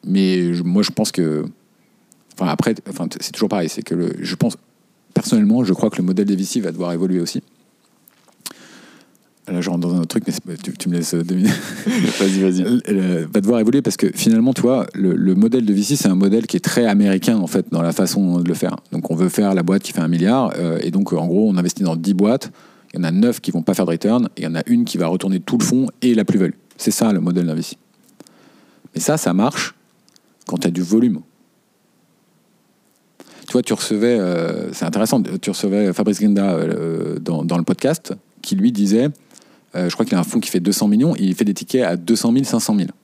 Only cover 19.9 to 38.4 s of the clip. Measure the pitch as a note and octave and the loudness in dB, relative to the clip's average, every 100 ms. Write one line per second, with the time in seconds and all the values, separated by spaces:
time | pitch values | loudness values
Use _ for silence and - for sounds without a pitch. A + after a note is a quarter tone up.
19.9 | - E2 E2+ F#2 C3 A#2 - E2+ E2 D2 | -4 0 2 2 2 0 -2 -4 -2 -2
20.9 | F#2+ G2+ E2+ E2+ F2+ G#2+ F#2 F2 - F#2 | -2 0 -2 0 2 2 2 0 -2 -2
21.9 | E2 E2+ F#2 G2+ C3 - - - _ _ | -2 0 2 2 0 -4 -18 -20 _ _
22.9 | F2+ E2+ F2+ A#2 A#2 - E2+ D#2+ F#2+ F2+ | -6 -2 2 2 0 -4 -4 -2 0 0
23.9 | E2 G2+ A#2+ A2+ - E2 E2 - A#2+ A#2+ | 0 2 0 0 -4 -6 -6 0 0 2
24.9 | F2+ E2+ F2+ G2 F#2+ - B2 - B2 B2+ | -2 -2 0 0 -2 0 0 2 0 0
25.9 | _ B2+ A2+ G2+ G#2 F2+ - _ - - | _ 2 2 2 2 0 -2 _ -4 -2
26.9 | G#2 A2+ G2 E2+ F2+ F2 D#2 - - _ | 0 2 2 0 0 0 -4 -8 -12 _
27.9 | _ _ _ - _ - _ _ _ - | _ _ _ -20 _ -20 _ _ _ -12
28.9 | - G#2 D#3 - F2+ A#2 - - _ _ | -6 -2 0 0 2 2 0 -8 _ _
29.9 | _ _ _ _ _ - F2+ F2 E2+ F2 | _ _ _ _ _ -8 -2 -2 -2 2
30.9 | A2 A#2+ E2 - _ _ _ _ _ _ | 4 4 0 -8 _ _ _ _ _ _
31.9 | _ _ _ _ _ _ _ _ _ _ | _ _ _ _ _ _ _ _ _ _
32.9 | _ _ _ - - - B2+ - G#2+ - | _ _ _ -20 -14 -2 -2 0 -2 -2
33.9 | G#2+ A#2 A#2+ F#2 F2 E2 - - - E2 | 2 2 2 2 0 -2 -4 -8 -6 -4
34.9 | G2 A2 C3 G2 F#2 - F#2+ G2+ G2+ G2+ | 0 2 2 0 -4 -6 -4 -2 0 0
35.9 | F2 G#2+ F#2+ G#2+ G2+ G2 E2 E2 D#2+ E2 | 0 0 2 2 2 2 0 -2 -2 -4
36.9 | E2 E2 D#2+ E2 E2 E2 - - F#3 C3 | -4 -4 -6 -4 -4 0 0 0 0 0
37.9 | D#3+ - - _ _ | -2 -6 -12 _ _